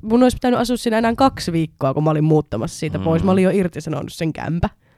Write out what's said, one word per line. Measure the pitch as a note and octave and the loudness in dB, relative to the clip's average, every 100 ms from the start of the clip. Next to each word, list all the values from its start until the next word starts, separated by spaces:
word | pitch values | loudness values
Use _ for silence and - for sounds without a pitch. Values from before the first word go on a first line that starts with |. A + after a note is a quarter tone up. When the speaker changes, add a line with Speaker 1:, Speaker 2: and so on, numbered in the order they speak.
Speaker 1:
mun | G#3+ A#3 | 0 4
olisi | B3+ - | 4 2
pitänyt | B3+ B3 | 0 0
asua | A#3 B3 | 0 -2
siinä | A#3+ A3 | 0 0
enää | A#3 A#3 | 0 2
kaksi | C4+ - - | 0 0 -4
viikkoa, | E3 D#3+ - C3+ | -2 -2 -2 -2
kun | C3+ | 0
mä | D#3 | 0
olin | D#3 | 2
muuttamassa | D#3 D#3 D3 A2 A2 - | 4 2 0 -6 -6 -6
siitä | D#3 D#3 | -6 -4
Speaker 2:
Mm. | |
Speaker 1:
pois. | F#3 E3 | 0 0
Mä | G3 | 2
olin | F#3+ | 2
jo | F#3 | 2
irtisanonut | G3 F3 D3 D#3 C#3+ - | 2 -2 -4 -8 -8 -8
sen | - D#3+ | -6 -6
kämpä. | - - E3 G3+ - _ | -6 -6 -4 -4 -8 _